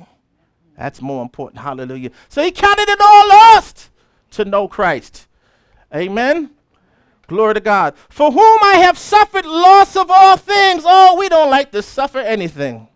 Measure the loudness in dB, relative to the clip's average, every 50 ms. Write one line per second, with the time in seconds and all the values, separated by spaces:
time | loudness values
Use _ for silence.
0 | _ _ _ _ _ _ _ _ _ _ _ _ _ _ _ -16 -16 -16 -16 -16
1 | -16 -14 -14 -14 -14 -16 _ -18 -18 -18 _ -18 -16 -16 -14 -14 -14 -16 -16 -16
2 | -16 -18 -18 _ _ _ -10 -8 -8 -8 -8 -6 -4 -4 -4 -2 -4 -4 -2 0
3 | 4 4 6 6 6 6 6 6 8 6 6 4 0 -4 -14 -20 -20 _ _ _
4 | _ _ _ _ _ _ _ -10 -8 -6 -6 -6 -6 -6 -6 -6 -4 -4 -4 -6
5 | -10 _ _ -20 _ _ _ _ _ _ _ _ _ _ _ _ _ _ -12 -10
6 | -10 -8 -8 -6 -4 -4 -6 -6 -8 -12 _ _ _ _ _ _ _ _ _ _
7 | _ _ _ _ _ -10 -6 -4 -4 -4 -4 -4 -4 -4 -4 -2 -4 -6 -8 _
8 | _ _ _ -2 -2 0 2 2 4 4 4 4 2 2 2 4 2 2 0 -4
9 | -6 -2 0 0 0 -2 -4 -8 -8 -6 -4 0 2 4 4 4 2 0 -2 -6
10 | -4 0 2 4 4 4 4 0 -2 -4 -2 0 0 0 -2 -2 -2 0 2 4
11 | 4 4 2 0 -2 -2 0 0 0 0 -2 -2 -4 -6 -10 -12 -12 -10 -10 -10
12 | -10 -8 -8 -10 -8 -6 -6 -8 -8 -10 -10 -10 -12 -12 -12 -14 -20 _ _